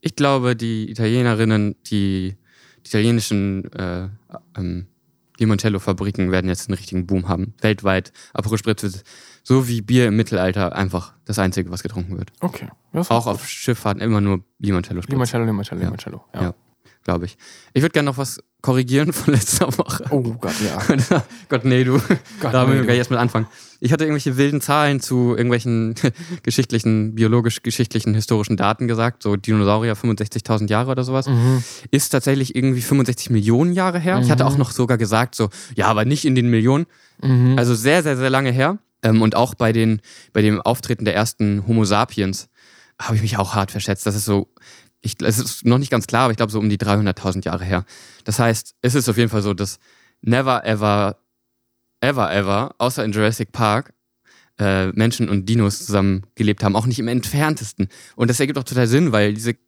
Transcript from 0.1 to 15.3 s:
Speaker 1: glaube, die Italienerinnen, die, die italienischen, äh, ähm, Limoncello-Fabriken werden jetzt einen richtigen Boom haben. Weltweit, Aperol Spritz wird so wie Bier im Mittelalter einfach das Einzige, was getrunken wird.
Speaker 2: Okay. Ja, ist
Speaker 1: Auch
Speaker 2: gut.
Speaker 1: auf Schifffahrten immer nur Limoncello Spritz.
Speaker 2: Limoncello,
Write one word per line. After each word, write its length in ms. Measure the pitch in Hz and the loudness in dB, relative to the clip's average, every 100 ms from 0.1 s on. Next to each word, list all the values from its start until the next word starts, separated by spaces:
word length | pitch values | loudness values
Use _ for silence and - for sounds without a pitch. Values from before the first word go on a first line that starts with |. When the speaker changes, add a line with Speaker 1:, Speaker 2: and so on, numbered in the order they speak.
| - | 0
Speaker 1:
glaube, 380 | 143 139 123 117 | 2 2 0 -2
die 340 | 117 110 110 | -2 -4 -6
Italienerinnen, 840 | 110 110 120 120 110 113 110 104 - - | -2 0 2 2 2 2 2 0 -4 -4
die, 480 | 107 98 95 92 98 _ _ _ _ | -2 0 -2 -4 -10 _ _ _ _
die 40 | - | -4
italienischen, 800 | 107 110 117 107 104 98 95 92 | 0 2 2 0 -2 -2 -4 -6
äh, 360 | - 92 90 95 104 _ - _ - | -8 -6 -6 -8 -12 _ -20 _ -10
ähm, 300 | 90 87 90 _ _ _ _ _ | -6 -6 -10 _ _ _ _ _
Limoncello-Fabriken 960 | 110 101 113 98 - 92 98 101 92 | 0 2 0 -2 -2 -2 -2 -2 -2
werden 160 | 92 92 | 0 -2
jetzt 200 | 90 - | -4 -4
einen 60 | 95 | -8
richtigen 280 | - 95 87 | -6 -8 -2
Boom 200 | 95 87 | -2 -2
haben. 260 | 87 98 - | -4 -4 -2
Weltweit, 500 | 110 104 101 95 90 - - | -2 0 0 0 -2 -16 -16
Aperol 240 | - 104 110 | -8 -4 -4
Spritz 260 | - 104 | -2 -4
wird 200 | 104 92 - - - - | -4 -8 -18 -20 -20 -20
so 240 | - 131 123 | 0 2 2
wie 140 | 117 | -4
Bier 260 | 104 123 120 | 2 2 4
im 80 | 107 | 2
Mittelalter 600 | 107 104 92 92 90 - | 0 0 0 0 -2 -2
einfach 380 | 95 90 - _ - | -2 -2 -8 _ -8
das 120 | 107 | -2
Einzige, 300 | 95 92 87 | 0 -2 -6
was 140 | 87 | -6
getrunken 340 | - - 90 95 | -8 -8 -8 -8
wird. 140 | - _ | -10 _
Speaker 2:
Okay. 280 | 180 - - - _ | -8 -8 -16 -20 _
Ja, 80 | 156 | -6
ist 100 | 180 | 2
Speaker 1:
Auch 140 | 117 113 | 2 2
Speaker 2:
gut. 80 | 107 | -6
Speaker 1:
auf 120 | - | -6
Schifffahrten 540 | - - 117 107 101 | -8 -4 -4 -2 -2
immer 200 | 107 110 | 0 2
nur 220 | 101 95 - _ | 2 -2 -4 _
Limoncello 420 | 101 92 90 87 | -2 -2 -2 -8
Spritz. 100 | 87 | -4
Speaker 2:
Limoncello, 320 | 135 123 | -2 -2